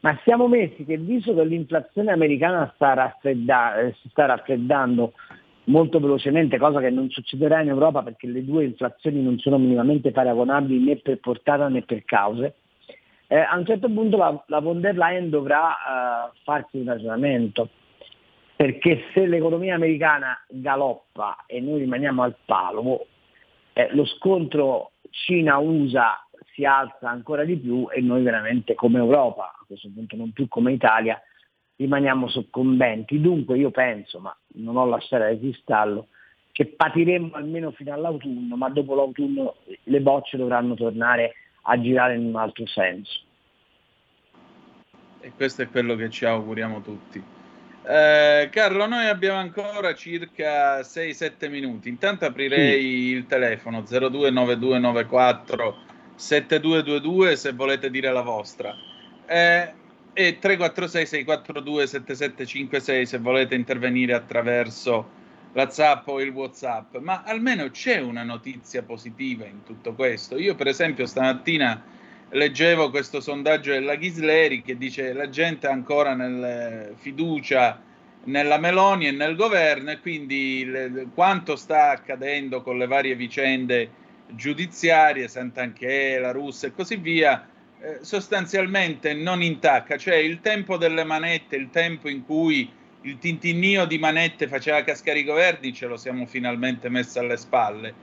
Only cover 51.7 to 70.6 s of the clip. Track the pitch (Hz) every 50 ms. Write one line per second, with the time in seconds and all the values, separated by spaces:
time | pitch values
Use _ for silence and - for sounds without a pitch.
51.7 | 117 107 98 120 120 120 - 196 202 185 170 147 127 123 139 135 135 143 143 143
52.7 | 139 139 135 131 127 127 123 127 127 127 123 - - 131 127 120 110 104 - 120
53.7 | 113 113 107 101 120 127 127 131 123 143 143 135 127 127 123 123 123 117 120 131
54.7 | 131 123 123 123 120 117 113 117 127 127 127 123 120 - - - - 117 117 110
55.7 | 101 - - - - - - - - - - - 151 147 131 - 160 151 147 160
56.7 | 165 160 151 139 147 143 139 156 180 185 190 180 156 135 - 143 127 123 135 135
57.7 | 139 131 135 135 127 135 131 135 127 127 123 123 117 107 104 - - - 113 104
58.7 | 104 - - - - - - - - - - - 165 170 170 170 170 175 175 165
59.7 | - - - - - _ _ - - 190 190 175 170 - - 196 196 170 175 160
60.7 | - - 180 165 - 170 160 143 - 151 147 156 156 143 - - 147 147 139 143
61.7 | 147 151 143 131 135 139 127 - 139 123 143 139 120 - 135 117 - 139 139 131
62.7 | 147 139 127 - 135 131 127 120 - 123 117 123 127 131 131 123 131 127 120 -
63.7 | 135 120 120 127 123 127 127 120 123 120 120 - 117 117 117 120 120 120 123 123
64.7 | 120 - - 127 120 113 110 - - - - - - - - - - 123 139 135
65.7 | 131 - 156 151 143 - - - 139 135 135 139 131 135 135 127 127 - - 127
66.7 | 117 110 107 _ - 127 139 170 190 185 185 208 220 220 226 262 240 190 147 131
67.7 | - - - - 240 190 135 120 117 120 117 117 117 117 113 131 135 117 - -
68.7 | - 127 113 - 117 110 - 120 110 113 135 131 123 113 110 101 101 104 - -
69.7 | 113 110 - 117 113 120 131 127 113 107 - - 127 123 175 202 185 -